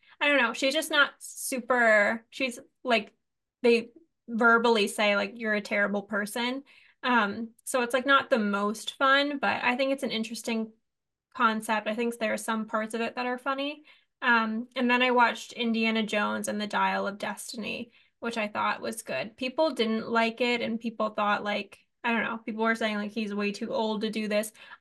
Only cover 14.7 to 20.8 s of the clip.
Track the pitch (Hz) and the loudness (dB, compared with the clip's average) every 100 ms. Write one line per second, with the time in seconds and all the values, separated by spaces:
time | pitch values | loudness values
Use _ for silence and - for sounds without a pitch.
14.7 | 254 247 247 254 247 233 226 - - 233 | -2 2 2 4 4 4 2 -10 -4 -2
15.7 | 226 226 220 214 208 208 214 214 208 208 | 0 0 0 0 0 -2 -2 -4 -4 -2
16.7 | 202 190 196 196 202 214 202 - 240 202 | 0 0 0 -4 -6 -8 -8 -10 -10 -8
17.7 | - - _ _ _ 233 233 208 214 208 | -8 -12 _ _ _ -8 -4 -4 -2 -2
18.7 | - - 226 - 131 208 - 254 254 320 | -2 -6 -8 -6 -6 -6 -8 -6 0 0
19.7 | 262 220 220 - 226 226 226 240 233 226 | 0 0 -2 0 0 0 0 0 0 -2
20.7 | 226 | -4